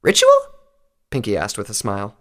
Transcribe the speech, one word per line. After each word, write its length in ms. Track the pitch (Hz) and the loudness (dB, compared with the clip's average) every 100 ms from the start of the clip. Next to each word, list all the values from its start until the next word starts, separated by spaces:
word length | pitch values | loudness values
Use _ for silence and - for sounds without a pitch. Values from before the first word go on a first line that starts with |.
Ritual? 280 | - 202 508 554 554 - _ _ _ _ _ | 2 4 6 4 2 -18 _ _ _ _ _
Pinkie 260 | 139 117 98 | -6 -2 -4
asked 220 | 92 - | -4 -8
with 100 | 98 | -8
a 60 | |
smile. 420 | 110 113 98 101 - | -6 -6 -6 -8 -14